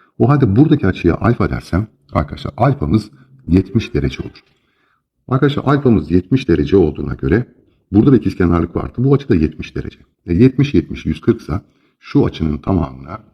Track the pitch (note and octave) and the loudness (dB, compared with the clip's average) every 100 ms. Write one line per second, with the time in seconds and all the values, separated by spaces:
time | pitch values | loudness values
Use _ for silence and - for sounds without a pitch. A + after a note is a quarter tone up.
0 | _ - A#2 C#3+ A#2 G2 D#3 D#3 F#2+ F2+ | _ -2 2 2 2 4 4 2 0 0
1 | E2+ D#2 F#2+ A#2+ F2+ A#1+ - E2+ A2 _ | 0 0 0 0 -2 -4 -4 -4 -4 _
2 | _ - D#2+ D#2 - - C3 C3 D2 D#2 | _ -6 -6 -8 -10 -2 0 0 0 0
3 | - - _ _ - F2+ - A2+ - D2 | -2 -14 _ _ 0 2 2 -2 -2 -2
4 | C2+ - - - _ _ _ _ _ _ | -4 -4 -12 -16 _ _ _ _ _ _
5 | _ _ - C3 C#3+ C#3+ - C#3+ C3+ G#2 | _ _ -4 0 0 0 0 2 2 2
6 | D2+ F2 - C3 - D#2+ C#2+ F#2+ D#2+ C#2+ | 2 0 0 -2 0 0 2 2 2 0
7 | C#2+ B1+ C2+ G2 B2+ _ _ _ - G2 | -8 -6 0 0 -2 _ _ _ -2 2
8 | B2 C3 G2 - F2+ E2+ F2 - - - | 4 4 2 -2 0 0 -2 -4 -8 -4
9 | C3 C#3 - E2+ D#2 - - - - - | 0 0 0 0 0 -4 -12 -12 -12 -14
10 | _ _ - F2 B2+ C3 C#3+ - - - | _ _ -4 2 2 2 0 0 -2 -4
11 | - D#2 - - - D2 - _ _ _ | -6 -4 -2 -2 -2 -8 -10 _ _ _
12 | - C#3+ A#2 - D#2+ D2 - F#2+ C#2 C2 | -4 0 0 -2 -4 -4 -2 -2 -2 -8
13 | C2+ G#2 - | -16 -18 -18